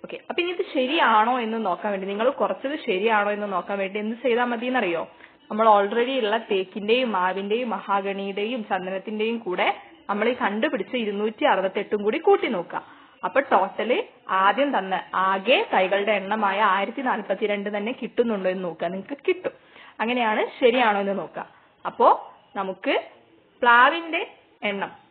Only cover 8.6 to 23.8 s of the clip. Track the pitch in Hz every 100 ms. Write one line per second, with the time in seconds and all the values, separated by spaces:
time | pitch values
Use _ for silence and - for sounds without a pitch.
8.6 | 208 196 185 190 - 214 220 233 202 180
9.6 | 240 - - - - 208 226 254 226 208
10.6 | 294 269 190 254 208 202 214 220 294 196
11.6 | 190 214 196 208 202 294 392 392 320 196
12.6 | 170 - - - - _ - 262 277 202
13.6 | 190 - 214 320 - - - 190 196 202
14.6 | 285 220 190 185 - 185 190 190 196 311
15.6 | 440 214 190 196 202 202 196 214 202 196
16.6 | 214 190 202 233 254 214 196 196 208 202
17.6 | 202 208 208 262 226 - 233 202 190 190
18.6 | 180 165 170 190 196 285 - 359 - -
19.6 | _ - - - 220 247 226 220 - -
20.6 | 254 254 226 202 196 196 160 - - -
21.6 | _ _ 185 - 262 480 - - _ 208
22.6 | 190 185 269 349 - - _ _ _ _
23.6 | 240 240